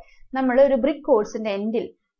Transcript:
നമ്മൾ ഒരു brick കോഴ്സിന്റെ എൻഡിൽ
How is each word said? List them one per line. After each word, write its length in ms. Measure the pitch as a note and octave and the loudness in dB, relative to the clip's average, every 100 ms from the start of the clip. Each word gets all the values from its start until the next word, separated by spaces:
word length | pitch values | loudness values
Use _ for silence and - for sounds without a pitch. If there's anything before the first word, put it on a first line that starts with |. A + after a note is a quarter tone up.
| - _ - | -10 _ -12
നമ്മൾ 280 | B3+ C4 B3+ | -4 0 4
ഒരു 140 | C#4 C4+ | 4 4
brick 240 | C4 D4 | 0 -2
കോഴ്സിന്റെ 500 | - A#3+ G#3 A3+ G#3+ | 0 0 0 -6 -6
എൻഡിൽ 400 | G3 G#3+ A3 - - _ _ | -4 -4 -4 -6 -10 _ _